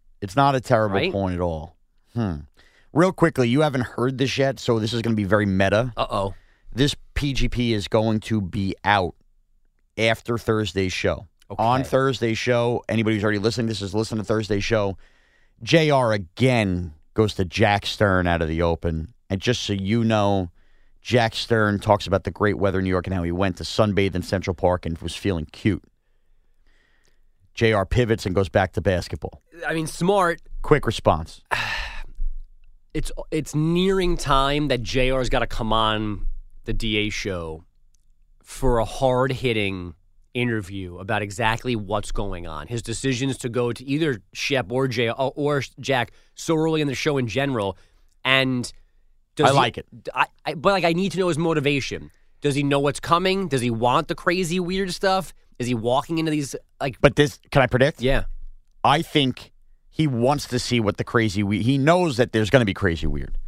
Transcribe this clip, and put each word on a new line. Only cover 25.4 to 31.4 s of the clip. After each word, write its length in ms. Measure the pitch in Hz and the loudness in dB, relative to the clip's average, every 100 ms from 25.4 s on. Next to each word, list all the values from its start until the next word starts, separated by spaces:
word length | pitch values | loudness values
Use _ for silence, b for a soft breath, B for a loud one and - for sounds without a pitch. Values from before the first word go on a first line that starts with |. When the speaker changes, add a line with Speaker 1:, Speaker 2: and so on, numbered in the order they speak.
| 76 | -6
Speaker 1:
cute. 360 | - 110 90 - _ _ _ _ _ _ _ _ _ _ _ _ _ _ _ _ | -4 -2 -2 -8 _ _ _ _ _ _ _ _ _ _ _ _ _ _ _ _
J 180 | - 113 | 0 2
R 120 | 104 95 | 4 2
pivots 380 | 127 117 113 104 | 2 2 0 0
and 80 | |
goes 140 | 90 98 | 0 2
back 240 | 107 95 | 2 0
to 60 | - | 0
basketball. 600 | 92 90 - 87 - - _ 170 156 | 0 0 -2 -8 -10 -12 _ -12 -6
Speaker 2:
I 60 | |
mean, 120 | 160 156 | -4 -4
smart. 540 | - 175 202 175 165 - - | -2 2 4 2 -2 -8 -8
Speaker 1:
Quick 240 | - 143 - | 2 4 4
response. 560 | - - 82 80 - | 0 2 2 -2 -14